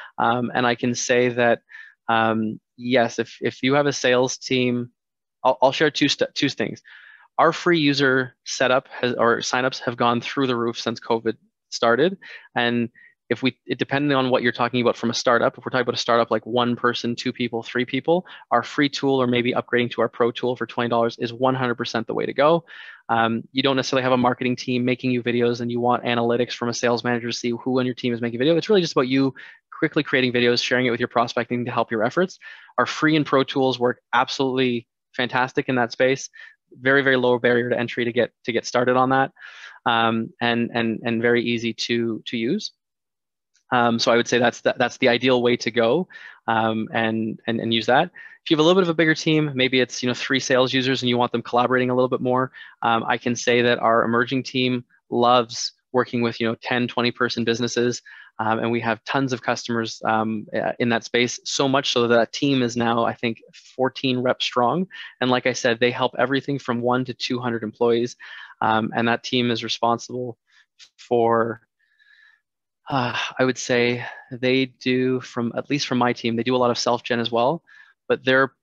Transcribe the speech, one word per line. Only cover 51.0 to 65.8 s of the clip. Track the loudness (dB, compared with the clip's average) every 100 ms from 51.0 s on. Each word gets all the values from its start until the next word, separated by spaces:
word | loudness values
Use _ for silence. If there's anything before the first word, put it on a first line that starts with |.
and | 0
you | 0
want | 0
them | -2
collaborating | -2 0 2 2 2
a | 0
little | 0
bit | 0
more, | 0 0 -2 -6 -20 -6
um, | -2 0 0
I | -2
can | -2 -2
say | 0 2
that | 2 2
our | 2 2
emerging | 2 0 0 -4
team | -4 -2 -2 -2 -6 _ -6
loves | 2 4 4 2 -4 -10 -10 _
working | -2 -2 -2
with, | -2 -2
you | -4
know, | -4
ten, | -4 -2 -2
twenty | 0 -2
person | 0 -2 -2 -2
businesses. | 0 -2 0 -2 -2 -10 -20 -14 -6
Um, | -2 0
and | 0
we | -2
have | -2 -4
tons | -4 -2 -2
of | -2
customers, | -4 -4 -2 -4 -4 -4 -2
um, | 0 0 -4 -6 -4
uh, | -2 -2
in | 0
that | -2
space, | -2 0 0 -4
so | -6 -2 0
much | 0 0
so | 0 4
that | 4
that | 2
team | -2 0 0
is | 0 0
now, | 0 0
I | -2 -2
think, | -6 -6 -12 -20 -12 -4
fourteen | -2 -2 -4 -2
reps | -2 -2 -2
strong. | 0 0 0 -4 -8 -14 -4
And | 0
like | 0 0
I |
said, | 0 0
they | 2